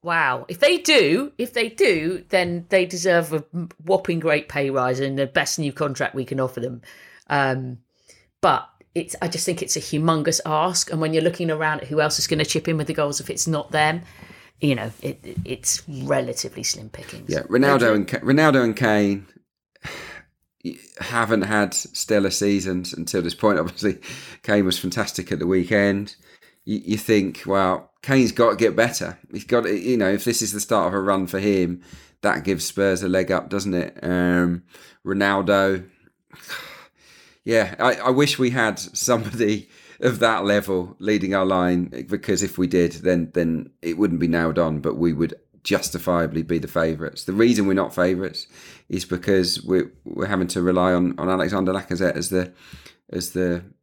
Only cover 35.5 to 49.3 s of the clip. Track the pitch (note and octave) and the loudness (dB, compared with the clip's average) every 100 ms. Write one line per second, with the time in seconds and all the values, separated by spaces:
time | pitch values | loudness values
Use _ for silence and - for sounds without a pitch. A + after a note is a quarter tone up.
35.5 | G2 G2 F#2+ F2+ _ _ _ _ - - | 2 2 0 -6 _ _ _ _ -20 -14
36.5 | - - - - _ _ - _ _ - | -14 -14 -20 -20 _ _ -20 _ _ 0
37.5 | A2+ F#2+ - B2+ A#2 A#2 C3 C#3+ - B2+ | 2 2 0 0 2 2 4 2 2 0
38.5 | B2 A2+ F#2+ - - - A#2 G#2+ A2+ G#2+ | 2 0 -2 -10 -6 0 0 0 0 0
39.5 | G#2+ - - - - B2+ A2+ A2+ A2 G2 | 0 -6 -20 -20 -2 -2 2 0 2 2
40.5 | G#2 G2+ F#2 F2+ - G2 G#2+ F#2 G2 F#2+ | 0 2 -2 -4 -6 0 0 2 0 2
41.5 | F#2 F2+ F2+ F2 B1 C#2 G2+ - F#2 F#2+ | 2 2 2 -2 -8 -6 -6 -2 -2 -2
42.5 | - F2+ F2+ E2+ - F2+ F2 E2 F2 E2 | -2 2 2 2 0 0 0 0 0 0
43.5 | D#2+ - _ E2+ E2 G2+ E2 E2 E2 E2 | -2 -6 _ -6 0 0 2 2 2 0
44.5 | D#2+ D#2+ D#2 C#2+ A#1+ E2+ D2+ E2 - _ | 0 0 0 -4 0 0 0 -2 -4 _
45.5 | _ - G2 - F2 - F2 E2 D#2+ D#2 | _ -2 -2 -2 -6 -2 0 0 -4 -2
46.5 | E2+ D2+ E2+ D#2+ D#2 D#2 - - G2 A#2+ | -4 -2 -2 0 -2 -8 -8 -4 2 4
47.5 | A2 G2 F#2+ F2+ - F2+ F#2 F#2+ - - | 4 2 2 0 0 0 0 -4 -10 -16
48.5 | - - - _ F#2+ - F2 F#2+ | -20 -20 -20 _ -8 -4 -4 2